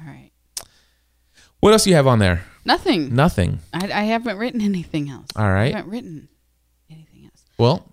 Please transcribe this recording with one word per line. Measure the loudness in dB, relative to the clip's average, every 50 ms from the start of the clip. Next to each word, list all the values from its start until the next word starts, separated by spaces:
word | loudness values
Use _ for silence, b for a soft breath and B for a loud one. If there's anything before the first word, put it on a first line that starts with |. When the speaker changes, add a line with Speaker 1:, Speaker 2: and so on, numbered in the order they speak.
| -20
Speaker 1:
right. | -20 -20 -20 -20 _ _ _ _ _ -16 -16 -16 b b b b b b b b b b b b b b b b b b b
Speaker 2:
What | 4 4 6
else | 6 4
do | 4
you | 4
have | 4 6 4
on | 4 4
there? | 4 4 2 0 B B B B B
Speaker 1:
Nothing. | -2 -2 0 0 0 0 0 0 -2 0
Speaker 2:
Nothing. | 2 2 2 2 0 0 -2 -2 -6 -10 -10 -10
Speaker 1:
I, | -8 -6 -4 -4
I | -4 -2
haven't | -2 -2 -4 -4 -6 -8 -6
written | -6 -6 -4 -2
anything | -2 -2 -2 -4 -6 -6 -6 -8 -6 -8
else. | -10 -14 -16 -12 -6
Speaker 2:
All | -4 -2 0
right. | 0 0 0 -2 -4
Speaker 1:
I | -6
haven't | -10 -12 -12
written | -14 -14 -14 -18 -18 -20 -20 _ _ _ _ _ _ _ _ _ _ _ _
anything | -20 -20 -20 _ _ _ -20
else. | -20 _ _ _ _ _ 0
Speaker 2:
Well. | 0 0 0 -2 -6 _